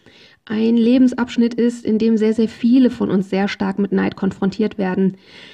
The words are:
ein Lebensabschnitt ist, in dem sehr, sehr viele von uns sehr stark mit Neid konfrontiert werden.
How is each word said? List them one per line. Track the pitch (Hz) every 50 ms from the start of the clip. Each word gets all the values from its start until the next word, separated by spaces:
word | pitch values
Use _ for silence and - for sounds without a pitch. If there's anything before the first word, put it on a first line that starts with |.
| _ - - - - - _ _ _
ein | - 214 214 226 226 233
Lebensabschnitt | 233 220 233 247 262 262 247 247 - 233 240 - - 233 233 240
ist, | 226 226 240 240 - -
in | - 214 214
dem | 226 226 226
sehr, | 214 214 220 220
sehr | 233 226 214
viele | - - - 233 247 277 254 233
von | 240 - 208 208
uns | 180 208 190 -
sehr | - 190 196 202
stark | - - 202 190 196 202
mit | 202 196 190
Neid | 190 190 196 -
konfrontiert | - - 190 190 - 196 190 190 - 214 208 - -
werden. | 190 185 185 185 190 185 190 - _ - - - - -